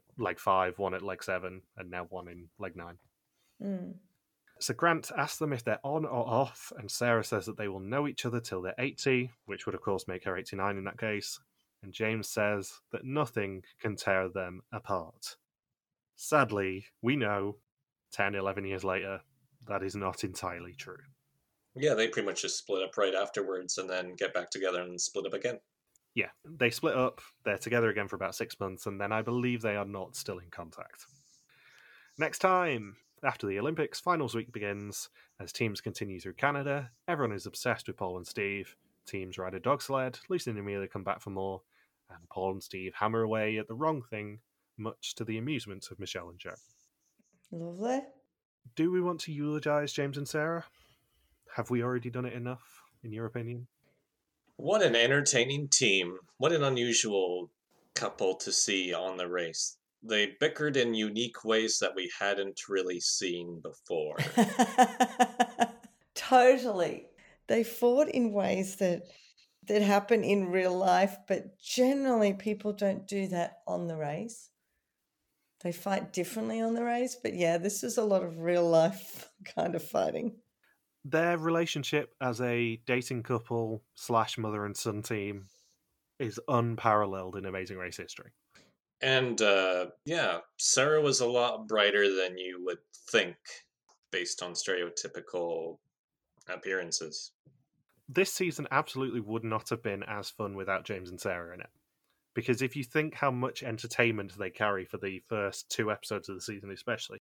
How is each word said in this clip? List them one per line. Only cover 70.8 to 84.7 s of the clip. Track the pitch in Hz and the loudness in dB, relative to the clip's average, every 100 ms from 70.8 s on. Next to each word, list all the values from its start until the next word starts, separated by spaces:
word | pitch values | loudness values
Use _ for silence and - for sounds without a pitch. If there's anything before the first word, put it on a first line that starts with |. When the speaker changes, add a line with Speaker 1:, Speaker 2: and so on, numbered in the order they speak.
| 190 180 196 190 - | 4 6 4 0 -2
Speaker 2:
but | 196 - - | -2 -4 -14
generally | - 247 254 277 262 233 202 | -2 4 4 4 4 4 4
people | 196 220 208 208 | 2 -2 -2 -2
don't | 202 202 196 - | 0 0 0 -4
do | 202 190 | -2 0
that | 175 170 - - | 0 -2 -4 -6
on | 180 170 | -4 -2
the | 160 | -4
race. | 147 160 226 - - _ _ _ _ _ _ _ _ _ _ _ | -4 -4 -8 -12 -20 _ _ _ _ _ _ _ _ _ _ _
They | 180 | -6
fight | 170 196 196 - | -4 -2 -2 -2
differently | 185 175 220 220 226 | -2 -2 -2 -2 0
on | 226 | 0
the | 233 | 0
race, | 240 240 254 - | 0 0 0 -2
but | 214 | -4
yeah, | 185 165 170 | 2 4 4
this | 190 202 | 0 -2
is | 247 233 | -2 2
a | |
lot | 214 190 | 4 4
of | 180 165 | 2 -2
real | 165 175 170 | 2 4 8
life | 160 165 190 - - - - | 8 8 4 -10 -14 -16 -20
<laughs> | - - | -8 -2
kind | 170 | 0
of | 170 | -2
fighting. | 175 - - - 233 - _ _ _ _ _ _ | 0 0 2 0 -4 -6 _ _ _ _ _ _
Speaker 1:
Their | 135 160 170 170 | 0 2 4 2
relationship | 165 165 170 151 - 147 - - | 2 2 2 -2 0 0 0 -2
as | 127 117 | -2 0
a | 123 120 117 113 - | 2 2 2 0 0
dating | 127 123 127 | 0 0 -4
couple | 113 117 117 117 113 110 - | 0 -2 0 -2 -2 -4 -10
slash | - - 113 107 - | -10 2 4 4 0
mother | 107 107 | -2 -2
and | 104 | -4